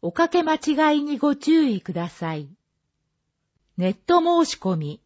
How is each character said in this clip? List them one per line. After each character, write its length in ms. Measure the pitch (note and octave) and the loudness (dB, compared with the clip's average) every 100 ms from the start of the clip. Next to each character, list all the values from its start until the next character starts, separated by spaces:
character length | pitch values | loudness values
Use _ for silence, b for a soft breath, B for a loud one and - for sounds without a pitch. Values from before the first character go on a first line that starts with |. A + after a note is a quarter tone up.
お 80 | - | -8
か 180 | - E4 | -2 0
け 140 | F4+ | 0
間 140 | D#4+ D#4 | 0 -2
違 420 | - D4 D#4 D4+ | -2 2 2 2
い 40 | |
に 140 | D4 C#4+ | 0 -2
ご 180 | D4 C#4+ | 0 0
注 260 | - D#4+ | 2 4
意 180 | D4 G3+ | 4 0
く 120 | - | -4
だ 160 | E3+ E3+ | -8 -8
さ 260 | - E3 | -8 -8
い。 140 | D#3+ C#3+ F#3 _ _ _ _ _ _ _ _ _ _ _ - | -8 -10 -18 _ _ _ _ _ _ _ _ _ _ _ -4
ネ 140 | F#3 | -4
ッ 20 | |
ト 260 | - - F4 | -4 2 2
申 320 | E4 E4+ E4 | 4 2 2
し 60 | - | -2
込 180 | F#3+ | -4
み。 260 | F3 D3 D3+ | -4 -4 -10